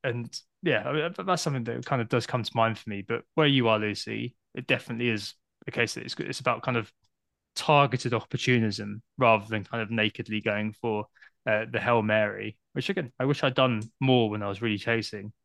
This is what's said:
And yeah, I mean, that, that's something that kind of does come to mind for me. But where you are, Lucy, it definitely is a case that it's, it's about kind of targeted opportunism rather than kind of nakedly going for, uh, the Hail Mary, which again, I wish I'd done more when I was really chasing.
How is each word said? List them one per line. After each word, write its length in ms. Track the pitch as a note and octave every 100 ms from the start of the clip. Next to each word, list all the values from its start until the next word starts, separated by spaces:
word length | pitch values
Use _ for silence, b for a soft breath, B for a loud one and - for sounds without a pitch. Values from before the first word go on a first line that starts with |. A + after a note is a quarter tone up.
And 320 | C3+ A#2+ A#2 - _ _
yeah, 200 | F3 G#2+
I 80 | A2+
mean, 200 | D3 E3 F3+
that, 100 | F#3+
that's 160 | F3
something 220 | - C3+
that 220 | A#2 A#2+ -
kind 160 | C3
of 60 | A2+
does 180 | B2+ -
come 160 | B2
to 80 | G#2+ A2+
mind 220 | A2+ G#2+
for 120 | -
me. 140 | G2+ G2
But 160 | A#2 -
where 120 | - D3+
you 220 | C#3 A#2
are, 100 | A2
Lucy, 560 | G#2+ G2+ - A2 A#2+ _ _
it 120 | - B2+
definitely 440 | B2 - A#2 A#2+
is 240 | G#2+ G2+ - _ _ -
a 40 |
case 240 | - A#2
that 100 | -
it's, 100 | - -
it's 220 | - -
about 220 | B2+ A#2
kind 140 | B2 B2
of 140 | G#2 _ _ _ _ _ _
targeted 580 | - - D3 C#3+ B2+ B2
opportunism 880 | A#2 - A#2+ - B2 A2 G2+ G#2 G#2+ _ -
rather 280 | B2 A2 G#2
than 160 | A2
kind 200 | - A#2+
of 80 | G#2+
nakedly 500 | A#2 G#2+ - A2+ G#2+
going 320 | A2 G#2 G#2+
for, 340 | G#2 A#2 G#2+ G#2 b b _ -
uh, 200 | G#2+ A2+
the 100 | A2+
Hail 220 | B2 A#2
Mary, 540 | G#2+ G#2+ G#2 G2+ G#2+ - _
which 160 | - -
again, 240 | F#3+ C#3 _
I 60 | C3
wish 180 | C#3+
I'd 100 | C#3
done 280 | C3 C3 A2 G#2+ _
more 300 | C3 B2+ A2
when 120 | G#2+
I 60 | G2+
was 140 | G2
really 160 | A#2 G2+
chasing. 540 | - A#2 G#2+ G#2 G2+ -